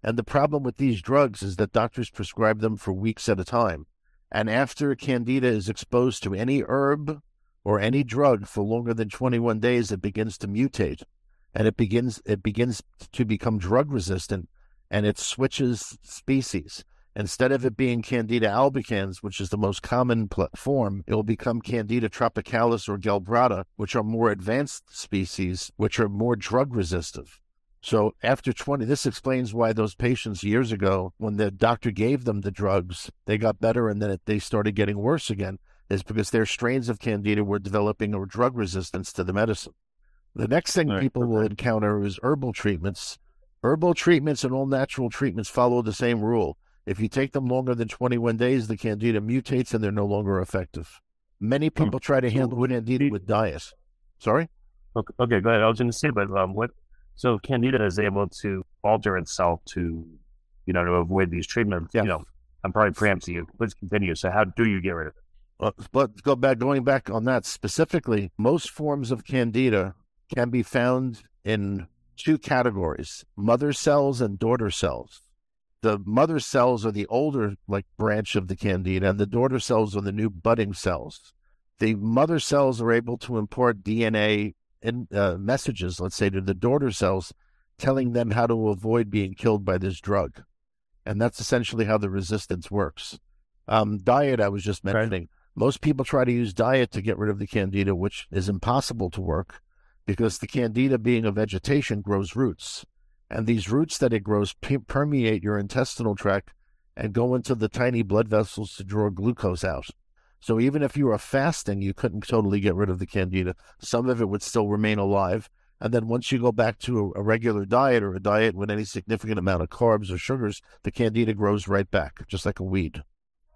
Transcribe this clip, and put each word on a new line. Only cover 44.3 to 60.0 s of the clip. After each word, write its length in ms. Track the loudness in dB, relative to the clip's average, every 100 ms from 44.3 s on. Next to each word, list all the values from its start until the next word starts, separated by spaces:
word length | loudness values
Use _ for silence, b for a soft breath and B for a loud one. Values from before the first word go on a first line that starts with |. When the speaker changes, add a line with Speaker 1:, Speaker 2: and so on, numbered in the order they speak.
| -2
Speaker 1:
and 100 | -2
all 140 | -2 0
natural 420 | 0 -2 -2 -4
treatments 400 | -2 -2 -2 -4
follow 320 | 2 4 4
the 120 | 0
same 280 | -2 0 0
rule. 360 | 0 0 0 -4 _ _ -8
If 160 | -4
you 80 | -2
take 240 | 0 -2
them 120 | -2 0
longer 300 | 0 0 -2
than 140 | -4
twenty-one 480 | -2 0 2 0 2
days, 300 | 2 2 0
the 100 | -4
Candida 440 | -4 0 0 0
mutates 520 | 0 -2 0 -2 0
and 100 | -2
they're 80 | 0
no 140 | 0 0
longer 340 | 0 0 -2
effective. 600 | -2 -4 -6 -10 -14 -18 _ _ _ _
Many 280 | -2 0 0
Speaker 2:
Hmm. 160 | 2
Speaker 1:
people 160 | 0 0
try 220 | 0 2
to 80 | 2
Speaker 2:
So 80 | 0
Speaker 1:
handle 300 | 0 0 0
Candida 380 | 0 0 0 2
Speaker 2:
the 60 |
Speaker 1:
with 160 | 0 0
diet. 440 | 0 0 -4 -14 _ _ _ _ _
Sorry? 300 | 0 0 0 _ _ _ -8 -6
Speaker 2:
Okay, 180 | -6 -2
okay, 200 | 2 4
go 80 | 4
ahead. 100 | 4
I 60 | 4
was 100 | 4
gonna 140 | 0
say, 180 | 0 0
but, 200 | 0 0
um, 220 | 0 0
what, 180 | 0 -4 -6 _ -20 -20 -2
so 240 | 0 0
Candida 440 | 0 0 2 4
is 160 | 2 2
able 300 | 0 0 -2
to 360 | -4 -6 -6 -8 _ 0
alter 320 | 2 2 -2
itself 480 | -4 0 0 0 -4
to, 340 | -6 -4 -4